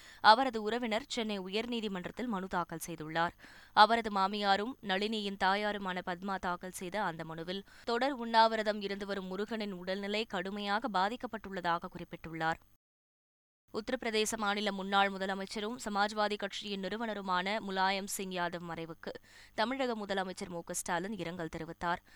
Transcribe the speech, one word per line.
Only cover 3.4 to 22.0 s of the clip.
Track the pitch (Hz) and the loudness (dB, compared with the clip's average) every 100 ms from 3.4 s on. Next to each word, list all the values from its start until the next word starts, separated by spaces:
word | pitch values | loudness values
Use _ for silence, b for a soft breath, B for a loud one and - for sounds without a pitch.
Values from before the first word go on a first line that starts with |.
| B B B - | B B B 8
அவரது | 214 233 226 | 10 8 2
மாமியாரும் | 202 190 208 202 196 226 269 | 2 2 2 4 4 2 -6
நளினியின் | 202 190 208 220 202 196 | -2 0 0 -2 -4 0
தாயாருமான | 190 196 208 208 190 180 | 2 2 0 -2 -4 -4
பத்மா | 180 175 196 190 | -4 -6 -4 -4
தாக்கல் | 190 175 185 - | -2 -4 -6 -10
செய்த | 180 196 | -6 -2
அந்த | 190 160 | -2 -4
மனுவில் | 160 160 165 190 - B - | -8 -8 -6 -6 -8 B -2
தொடர் | 233 262 262 | 2 2 0
உண்ணாவிரதம் | 233 226 226 220 214 208 | 4 8 8 6 0 0
இருந்து | 196 202 202 | -2 -6 -4
வரும் | 196 185 | -6 -4
முருகனின் | 185 220 220 208 180 | -4 -4 -4 -4 -6
உடல்நிலை | 180 190 202 208 226 | -4 -4 -2 -2 -2
கடுமையாக | 196 185 208 202 208 262 | -4 -4 -4 -2 0 0
பாதிக்கப்பட்டுள்ளதாக | 185 196 247 247 220 196 190 175 170 180 | 2 0 0 -8 -8 -8 -4 0 -2 -2
குறிப்பிட்டுள்ளார். | 175 170 170 165 160 160 165 - _ _ _ _ _ _ _ _ _ _ | -12 -12 -12 -10 -4 -2 -2 -6 _ _ _ _ _ _ _ _ _ _
உத்தரப்பிரதேச | - 214 247 233 214 214 220 | -10 -4 -4 0 0 0 0
மாநில | 208 202 208 | 0 0 0
முன்னாள் | 190 190 202 196 | -2 2 4 4
முதலமைச்சரும் | 190 190 196 190 220 208 254 | 2 -2 -2 -4 -6 -6 -6
சமாஜ்வாதி | 220 202 208 214 208 208 | -4 0 0 2 0 0
கட்சியின் | 196 - 208 196 | -4 -6 -6 -4
நிறுவனருமான | 185 214 226 208 190 180 190 202 | -4 -4 -4 -4 0 0 0 -2
முலாயம் | 196 190 190 196 196 | -2 2 2 2 -2
சிங் | - 190 180 | -6 -4 -2
யாதவ் | 175 170 | -2 -4
மறைவுக்கு | 175 165 165 165 - - B B B - | -8 -8 -8 -10 -12 -12 B B B -2
தமிழக | 220 269 254 220 | -2 0 0 -2
முதலமைச்சர் | 202 196 185 180 190 | -2 -2 -2 -6 -8
மு | 170 | -8
க | 170 175 | -8 -6
ஸ்டாலின் | - 175 190 214 | -2 -2 -2 -4
இரங்கல் | 165 175 160 | -6 -4 -6
தெரிவித்தார். | 165 160 165 175 175 | -6 -8 -6 -2 -2